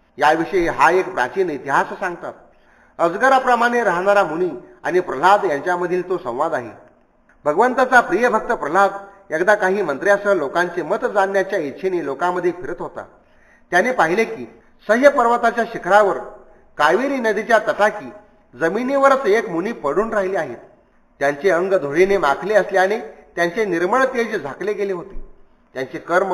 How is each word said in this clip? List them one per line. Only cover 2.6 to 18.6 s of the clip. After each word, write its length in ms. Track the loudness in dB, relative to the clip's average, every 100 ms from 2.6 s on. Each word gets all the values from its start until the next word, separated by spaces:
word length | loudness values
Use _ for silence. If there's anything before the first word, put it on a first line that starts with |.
| _ _ _ -2
अजगराप्रमाणे 840 | -2 2 4 4 2 2 2 0
राहणारा 400 | 0 0 2 2
मुनी 260 | 2 -2 -4 -6 -16 -10
आणि 160 | -4 -2
प्रल्हाद 460 | -2 2 4 4 2
यांच्यामधील 640 | -2 -2 -2 -2 -4 -4
तो 80 | -6
संवाद 360 | -4 -4 -2
आहे. 160 | -4 -8 -16 -20 _ _ _ _ _ -2
भगवंताचा 540 | 2 2 2 4 4
प्रिय 300 | 4 2 2
भक्त 220 | 0 -2
प्रल्हाद 400 | -4 0 2 2 0 -16 -20 -6
एकदा 240 | -2 2 2
काही 260 | 2 0
मंत्र्यासह 520 | -2 -2 2 2 2
लोकांचे 480 | 0 0 -2 -2 -4
मत 240 | -4 -4 -2
जाणण्याच्या 460 | 0 0 0 -2 -4
इच्छेने 460 | -6 -6 -4 -4 -4
लोकांमध्ये 460 | -4 -4 -2 -2
फिरत 240 | -4 -8 -10
होता. 260 | -12 -12 -16 _ _ _ _ _ -2
त्याने 200 | 0 2
पाहिले 320 | 2 2 2
की 220 | -2 -4 -14 -18 _ _ 0
सह्य 220 | 6 6
पर्वताच्या 540 | 6 2 2 0 0
शिखरावर 540 | -4 -4 4 4 4 0 -8 -18 -20 -20 _ 0
कावेरी 400 | 2 4 0 -2
नदीच्या 400 | -2 -2 2 2
तटाकी 540 | 2 0 0 -2 -12 -18 -20 _ _
जमिनीवरच 680 | -4